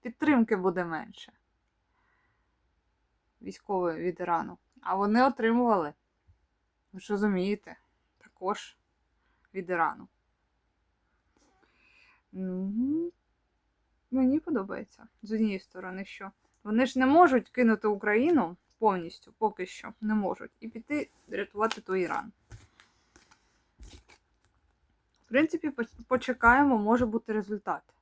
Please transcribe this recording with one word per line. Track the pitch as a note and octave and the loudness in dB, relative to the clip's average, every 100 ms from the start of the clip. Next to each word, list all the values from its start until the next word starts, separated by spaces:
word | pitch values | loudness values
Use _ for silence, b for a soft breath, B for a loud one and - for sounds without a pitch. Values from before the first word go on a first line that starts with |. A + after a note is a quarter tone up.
підтримки | B3 - D4+ C#4 A3+ G3 | -14 -4 2 4 4 2
буде | F#3 F3+ | 0 -2
менше. | F3 D#3+ - - - _ _ _ _ _ _ _ _ _ _ _ _ _ _ _ _ _ _ _ _ _ | -4 -6 -10 -20 -20 _ _ _ _ _ _ _ _ _ _ _ _ _ _ _ _ _ _ _ _ _
Військової | F#3 G3 _ F#3+ F3+ D#3+ | -16 -16 _ -2 -2 -2
від | F3 E3+ | -6 -6
Ірану. | F3 E3+ E3+ F3 _ _ | -2 -2 -2 -14 _ _
А | F3+ | -6
вони | F#3 G3+ A3 | -2 2 4
отримували. | C4+ B3+ A3+ A#3 A#3+ G#3 D3+ - _ _ _ _ _ _ _ _ _ | 4 2 0 2 2 2 0 -8 _ _ _ _ _ _ _ _ _
Ви | F#3+ | -20
ж | - | -6
розумієте? | G#3 G#3 F#3+ F#3 G#3 - - _ _ _ _ | -2 0 0 0 -4 -8 -20 _ _ _ _
Також | _ _ F#3 G#3 - _ _ _ _ _ _ _ _ | _ _ -6 -6 -8 _ _ _ _ _ _ _ _
від | F#3+ F3 | -12 -4
Ірану. | F3+ D#3+ - - _ _ _ _ _ _ _ _ _ _ _ _ _ _ _ b b b b b b _ | 0 0 -2 -16 _ _ _ _ _ _ _ _ _ _ _ _ _ _ _ b b b b b b _
Ну, | F#3+ F#3 F#3 F#3+ G#3 C4 D#4 E4+ _ _ _ _ _ _ _ _ _ _ | -10 -8 -6 -4 -2 -2 -2 -4 _ _ _ _ _ _ _ _ _ _
мені | B3+ B3+ C#4+ | 0 2 0
подобається. | E4+ C#4 G3 F#3+ G3+ _ - _ | -2 -4 -4 -8 -12 _ -20 _
З | G3+ | -6
однієї | A3 A3 F#3+ | 0 0 -2
сторони, | - F#3 F#3 F#3 | -8 -14 -12 -12
що | G3 - G3 _ _ _ | -14 -14 -18 _ _ _
вони | G#3 G#3+ B3 | -2 2 2
ж | B3+ | 2
не | C4 | 4
можуть | D4+ F4 C4 - | 8 8 6 0
кинути | - A#3+ G#3+ A3 | 2 2 4 0
Україну | G3+ G#3 G#3 C#4+ E4 E3+ F3+ _ _ | -2 0 2 4 2 2 -6 _ _
повністю, | A3 F#3 E3 - _ _ | 0 0 -6 -16 _ _
поки | A3 G#3 F#3 | -4 -4 -12
що | - - - | -12 -16 -8
не | G#3+ | -2
можуть, | G#3+ G3 - - _ | -2 -2 -6 -10 _
і | A3+ | -16
піти | A#3 - D4 - _ _ | -16 -8 -6 -6 _ _
рятувати | G#3+ G3 G3+ A3 A3+ | -10 -10 -2 -2 -2
той | - F#3+ | -6 -4
Іран. | E3+ C#3 - - _ - - _ - _ _ _ _ _ _ _ _ _ - - _ _ _ _ _ _ _ _ _ _ _ _ | -2 -4 -8 -18 _ -20 -20 _ -20 _ _ _ _ _ _ _ _ _ -20 -20 _ _ _ _ _ _ _ _ _ _ _ _
В | _ | _
принципі, | A#3 D#4 E4 D#4 | 0 0 -2 -6
поч-, | C#4 A3+ - A#3 | -6 -10 -10 -4
почекаємо, | B3+ B3+ B3 A#3 B3+ C#4+ A#3+ | -4 -2 2 4 6 4 2
може | G#3 A#3+ A#3+ | 2 2 2
бути | A3 - | -2 -4
результат | G#3+ G3 G#3 G3+ D#3 _ _ | -6 -4 -8 -6 -8 _ _